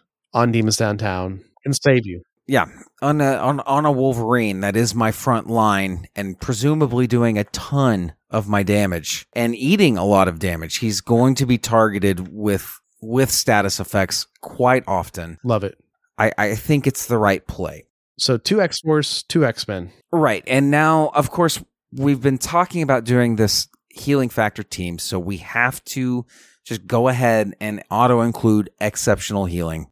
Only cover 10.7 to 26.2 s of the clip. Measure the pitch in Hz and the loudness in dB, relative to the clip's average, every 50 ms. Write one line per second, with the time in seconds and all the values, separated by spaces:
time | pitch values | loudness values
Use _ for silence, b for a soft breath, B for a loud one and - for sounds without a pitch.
10.7 | - - 120 110 101 92 - - 117 117 123 131 131 123 135 120 127 113 - 107 | -8 -4 -4 -4 -4 -4 -2 0 2 4 4 4 2 2 2 0 0 0 0 2
11.7 | 113 113 110 107 98 101 92 98 95 87 92 92 85 107 104 104 101 90 - - | 2 4 4 4 2 2 0 0 0 0 -4 -10 -8 -6 -4 -2 -2 -2 -4 -8
12.7 | - - _ _ _ - - 110 117 131 135 123 - - - 127 113 104 98 98 | -18 -20 _ _ _ -16 -8 -2 0 0 2 2 0 -2 0 2 2 2 2 0
13.7 | - - 92 - - 101 95 90 - - - _ _ _ - - - - 123 123 | -2 -4 -6 -4 -2 -2 -2 -2 -2 -6 -8 _ _ _ -20 -12 -4 0 2 2
14.7 | 131 127 - - 98 90 85 - - 87 82 82 87 - - 120 117 104 101 95 | 2 2 0 -2 -4 -4 -4 -6 -10 -12 -12 -12 -12 -8 -2 -2 0 0 -2 -4
15.7 | - _ _ _ _ _ _ _ _ - 107 110 - - 107 101 110 107 - - | -10 _ _ _ _ _ _ _ _ -2 -2 0 0 0 -2 -2 -2 -4 0 0
16.7 | 151 143 131 135 131 - - - 120 110 107 101 95 87 - - - - 92 76 | 0 2 2 0 -2 -2 -2 -2 0 2 4 4 2 2 -2 -10 -10 -8 -8 -8
17.7 | 73 76 - _ _ _ _ _ _ - - - 123 117 - - 202 214 185 165 | -8 -12 -18 _ _ _ _ _ _ -4 -2 0 0 0 0 0 2 2 2 0
18.7 | - - - 156 156 151 139 - - - - - - 170 147 120 113 - - - | -2 -4 -2 0 2 2 0 -2 -4 -8 -6 -2 0 2 2 2 0 -4 -6 -6
19.7 | 101 92 85 90 - _ _ - - 170 151 127 107 92 - - 127 135 143 139 | -6 -8 -8 -10 -14 _ _ -4 0 2 2 2 2 0 -2 0 0 2 2 4
20.7 | 147 147 156 156 160 156 156 147 - 147 143 - - 175 175 156 - - - _ | 4 4 4 4 4 2 2 2 0 0 -2 0 0 0 0 0 0 -4 -10 _
21.7 | _ _ _ - - 117 135 143 143 127 123 139 135 127 - - 165 170 180 - | _ _ _ -14 -6 -2 0 0 0 2 0 0 0 0 -2 -2 0 0 0 0
22.7 | - 175 156 135 135 120 113 117 123 123 120 117 113 107 110 98 - - - - | -2 -4 0 2 0 0 2 2 2 4 4 4 2 2 2 2 2 -2 -4 -6
23.7 | _ _ _ _ - - - 139 143 139 131 117 - - 107 107 - - 101 - | _ _ _ _ -18 -8 -2 0 0 2 0 0 0 -2 -2 -2 -2 -6 -12 -10
24.7 | - - 90 87 85 82 - - 104 92 87 92 101 87 85 - - 117 120 127 | -8 -6 -6 -6 -6 -6 -8 -6 -6 -4 -4 -4 -8 -8 -8 -6 -2 0 0 0
25.7 | 131 - - - - 135 127 127 123 123 | -2 -4 -12 -10 -6 -4 -2 -2 -2 -4